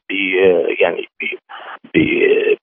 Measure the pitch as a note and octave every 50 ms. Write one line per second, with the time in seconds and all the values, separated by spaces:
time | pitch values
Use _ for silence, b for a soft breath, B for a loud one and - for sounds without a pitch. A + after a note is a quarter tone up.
0 | _ - G2 G2 G2 F#2 F#2+ F#2 F#2+ F#2+ F2 E2+ D#2+ - - - G2 F2 D#2+ -
1 | - - _ - - - - - _ - B B B B B B B - - -
2 | - - - - - - - - - - - -